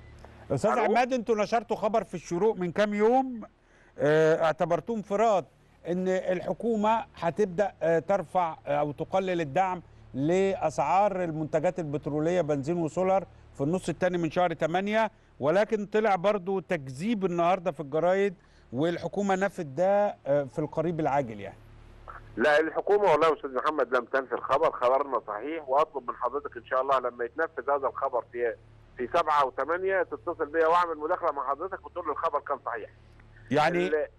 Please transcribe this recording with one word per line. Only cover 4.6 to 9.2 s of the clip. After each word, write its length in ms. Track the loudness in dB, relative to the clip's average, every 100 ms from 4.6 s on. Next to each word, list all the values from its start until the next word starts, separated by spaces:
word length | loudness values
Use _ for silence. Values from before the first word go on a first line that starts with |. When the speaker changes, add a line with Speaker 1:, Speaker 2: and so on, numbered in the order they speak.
| 0 0 0 -6
Speaker 1:
انفراد، 480 | -2 2 4 2 0 _ _ _ -4
إن 200 | -2 0
الحكومة 960 | 0 0 -2 -2 -4 -2 0 2 0 -2 -4
هتبدأ، 560 | -4 0 -2 0 -2 0
آه، 160 | 2 2
ترفع، 580 | 2 0 0 0 0 -4 -2
آه، 140 | 0
أو 120 | 0
تقلل 480 | -4 -2 -2